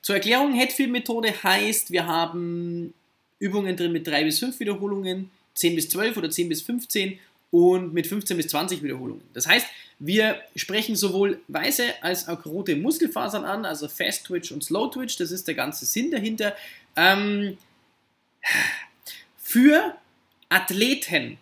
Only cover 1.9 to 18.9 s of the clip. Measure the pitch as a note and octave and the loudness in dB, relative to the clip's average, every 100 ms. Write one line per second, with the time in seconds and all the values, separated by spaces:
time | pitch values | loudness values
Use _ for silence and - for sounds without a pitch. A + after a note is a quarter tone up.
1.9 | F3 E3+ E3 E3+ E3+ E3+ E3+ F3 E3+ E3 | -2 0 0 0 -2 -4 -4 -4 -6 -8
2.9 | _ _ _ _ _ G3+ G3+ F#3+ F3 F3 | _ _ _ _ _ -4 -2 -2 -2 -2
3.9 | E3 E3 D3 D#3 D3+ B3 B3+ G#3+ F#3+ G3+ | -2 0 2 2 0 -2 -4 -4 -2 -2
4.9 | G3 F#3+ F#3 F#3 _ _ - E3+ E3 D3+ | -2 -4 -4 -8 _ _ 0 0 0 -2
5.9 | F3+ G#3+ G#3 E3 D#3+ F3 D#3 - A#3+ - | 0 -2 -2 -4 -2 -2 -4 -4 -6 -2
6.9 | G#3+ G3 F#3+ _ _ _ E3+ F3 F#3 F3 | -2 -2 -6 _ _ _ 6 6 6 0
7.9 | E3+ E3 G3+ G3+ F3 D#3+ D3 F#3 F3 C#3+ | -2 -2 -4 -4 -4 -2 -2 -2 -4 -6
8.9 | C3 B2 A2 - A#2+ - A3+ - - - | -6 -8 -12 -14 -4 4 4 4 -12 -20
9.9 | _ D3 G#3 G#3+ - - - - G3+ A3 | _ 0 4 4 0 -8 -12 -4 -2 -2
10.9 | G#3 G3 F#3 G3+ - - D3+ C4 C#4+ A#3+ | 0 0 2 2 0 -6 -2 0 0 -2
11.9 | - E3 F3+ - E3+ D3+ E3+ F#3+ D3 A3+ | -2 -4 -4 -4 -10 -8 -6 -2 0 0
12.9 | D#4+ E4+ A3 A#3 G#3 - G3+ A3 G#3+ D3+ | 0 0 0 -4 -4 -4 -4 -4 -6 -10
13.9 | - G3 - - F3+ - D3 - F3+ A#3 | -4 -4 -4 -6 -6 -6 -10 -4 -2 -2
14.9 | B3+ A#3+ - E3 F#3 F3 C#3 C3+ D3 - | -4 -8 -4 -4 -4 -6 -4 -4 -4 -4
15.9 | G#3+ C#4+ C4+ G#3+ A3 G#3 G3+ - - _ | -2 -2 -2 -2 -2 -4 -4 -16 -20 _
16.9 | - F3+ G3 G#3 G3+ G3+ - _ _ _ | 4 4 6 2 0 -2 -6 _ _ _
17.9 | _ _ _ _ _ - - - - - | _ _ _ _ _ -2 0 0 -4 -12